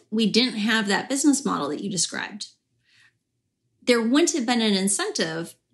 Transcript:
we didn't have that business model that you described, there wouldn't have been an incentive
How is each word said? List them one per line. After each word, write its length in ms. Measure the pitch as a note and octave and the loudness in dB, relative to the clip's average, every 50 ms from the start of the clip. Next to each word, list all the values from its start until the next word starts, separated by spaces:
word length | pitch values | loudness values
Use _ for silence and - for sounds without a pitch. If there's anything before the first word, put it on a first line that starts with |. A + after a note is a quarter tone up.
| - _ | -12 _
we 200 | - G#3+ A3+ G3+ | -2 0 2 2
didn't 280 | - A3 B3 B3+ - A3 | 4 2 2 2 0 -2
have 300 | G3+ A3+ A3 A3 G#3+ G3+ | -2 0 0 0 0 0
that 220 | G3+ F3+ - - | 0 -2 -2 -2
business 340 | C4 C#4 C4+ D4+ C#4 C#4 - | -2 0 4 4 2 2 0
model 240 | - - E3 D3 C#3 | -2 -4 -2 -4 -4
that 120 | D3 - - | -6 -6 -6
you 60 | G3+ | -4
described, 560 | - E3 - - - - - - - G#3 - - - _ _ _ _ _ _ _ _ _ _ _ _ _ _ _ _ _ _ _ _ _ _ _ _ _ _ | -4 -2 -2 -4 -4 -6 -8 -8 -10 -12 -14 -16 -18 _ _ _ _ _ _ _ _ _ _ _ _ _ _ _ _ _ _ _ _ _ _ _ _ _ _
there 180 | - A#3+ A#3 | 2 2 4
wouldn't 320 | A3+ A3+ B3 D4 E4+ E4 E4+ | 4 2 2 4 4 2 0
have 140 | D#4+ A#3 | 0 0
been 160 | A3+ B3 A#3 A3+ | 0 0 2 2
an 100 | G#3+ G3+ | 2 2
incentive 800 | F#3+ F#3+ G3 - - F4 G#4+ - - F#3+ D#3+ D#3+ E3 E3+ E3 - _ _ _ | 2 2 0 0 0 -2 -4 -4 -4 -4 -4 -4 -6 -8 -10 -12 _ _ _